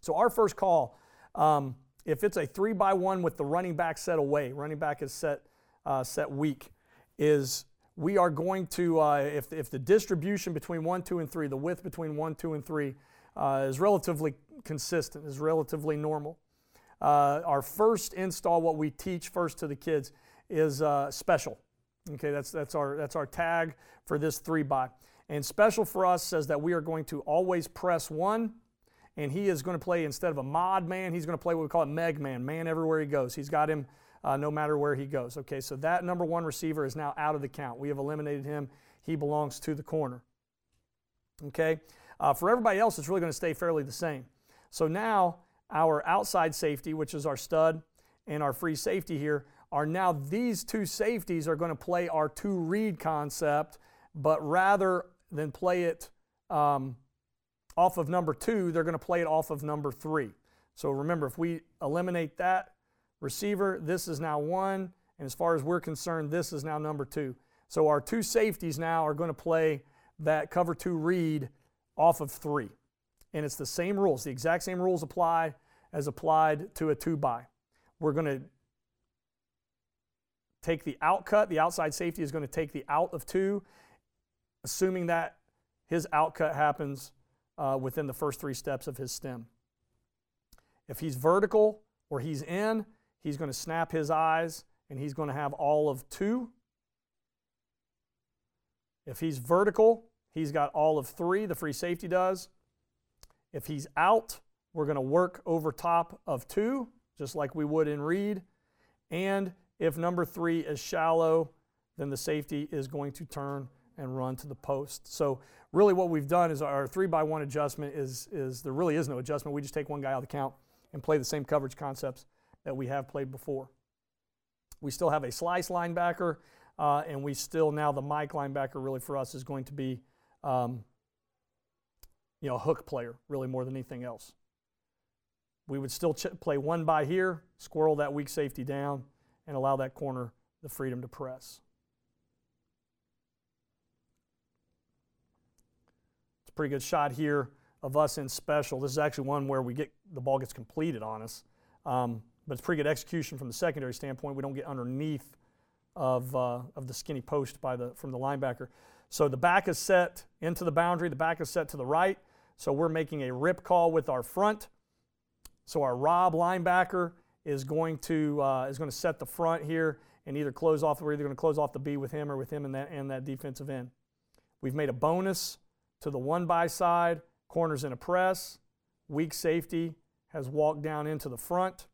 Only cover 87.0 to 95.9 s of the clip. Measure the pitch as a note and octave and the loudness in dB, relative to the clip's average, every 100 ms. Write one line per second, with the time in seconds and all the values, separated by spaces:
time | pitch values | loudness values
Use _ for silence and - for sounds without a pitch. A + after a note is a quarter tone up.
87 | - _ _ _ _ - C#3+ C3+ C3 B2 | -14 _ _ _ _ -6 -2 -2 -2 -4
88 | D3 B2 D3+ C3+ D3 B2+ - C3+ - C3 | -4 -2 -4 -4 -6 -6 -4 -6 -6 -8
89 | C3 - C#3 B2 A2+ _ _ _ _ _ | -8 -8 -10 -12 -14 _ _ _ _ _
90 | _ _ _ _ _ _ _ _ _ B2 | _ _ _ _ _ _ _ _ _ -8
91 | D#3 B2+ D3 F#3 G3+ A3 G#3+ G#3+ _ _ | -6 2 4 4 4 6 4 4 _ _
92 | _ C#3+ D3 D3 D#3 F3 G#3+ A3 G#3+ _ | _ -6 -4 -6 -4 -2 0 0 -4 _
93 | _ _ D#3 C#3+ D#3 B2+ - D#3+ E3 D#3+ | _ _ -8 -6 -6 -6 -4 -2 0 -2
94 | D3 D#3 D#3+ D#3+ E3 D#3 - _ _ C3+ | 0 2 4 2 0 -6 -18 _ _ -8
95 | C#3+ C3+ D3+ C3+ D3 C#3+ D3 D3+ D3+ | -8 -4 -4 -2 -4 -2 2 4 2